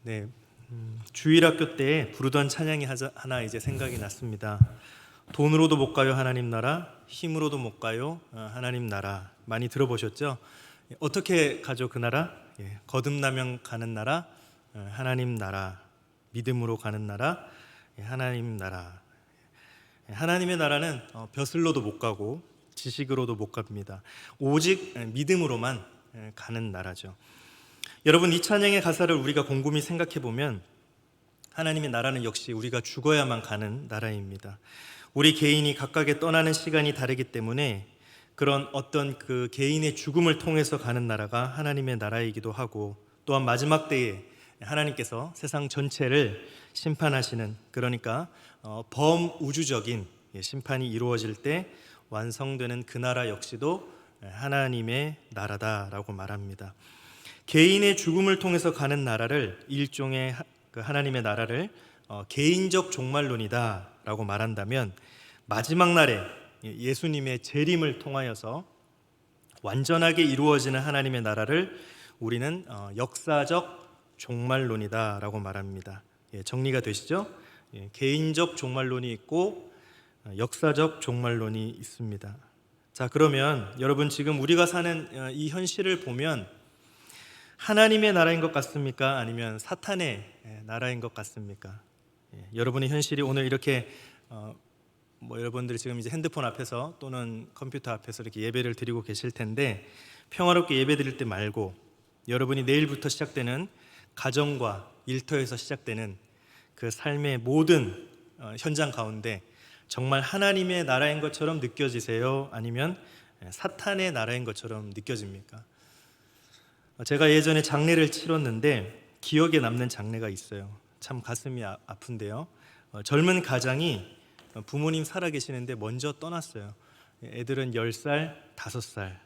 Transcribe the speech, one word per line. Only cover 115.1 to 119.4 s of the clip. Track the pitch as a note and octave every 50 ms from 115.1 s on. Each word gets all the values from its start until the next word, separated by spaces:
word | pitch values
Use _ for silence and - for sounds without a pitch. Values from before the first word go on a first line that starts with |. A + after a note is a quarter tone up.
| B2+ G#2+ G#2 G2 G2 G2 G2 _ - A2+ A2 _ _ _ _ _ _ _ _ _ _ _ _ _ _ _ _ _ _ - _ _ _ _ _ _ _ -
어, | A#2+
제가 | - C#3+ C#3+ D#3 D3+
예전에 | D3+ D#3 D3 D#3+ D#3+ D#3
장례를 | D3+ - D3 C#3+ D3+ D#3+ E3+ E3 D#3 D3+
치렀는데 | - - - E3 E3 D#3 C#3+ B2 A2 A2+ A#2+ D3 C#3 A2 F#2+ G#2+ - - - _ _ _
기억에 | - - D#3 D3+